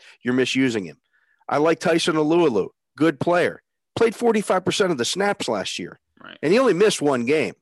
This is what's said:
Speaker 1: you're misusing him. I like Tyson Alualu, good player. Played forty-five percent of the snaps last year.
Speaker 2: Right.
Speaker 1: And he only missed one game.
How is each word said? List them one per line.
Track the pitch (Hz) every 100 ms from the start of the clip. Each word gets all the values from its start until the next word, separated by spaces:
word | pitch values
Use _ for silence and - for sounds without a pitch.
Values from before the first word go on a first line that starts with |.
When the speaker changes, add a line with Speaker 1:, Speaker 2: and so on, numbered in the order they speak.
| - _
Speaker 1:
you're | 120
misusing | 127 123 131 131 110 85
him. | 76 _ _ _ _ -
I | 135
like | 160 160
Tyson | 180 165 175 156
Alualu, | 151 175 160 120 110 - _ -
good | 160 143
player. | 170 175 123 - _ _ _ -
Played | 233 -
forty-five | 233 214 196 190
percent | 180 160 190
of | 139
the | -
snaps | 175 202 196 -
last | 104 92 -
year. | 85 - _ _
Speaker 2:
Right. | 92 85
Speaker 1:
And | 151
he | 220
only | 262
missed | 170 208 -
one | 147 127 117
game. | 156 104 -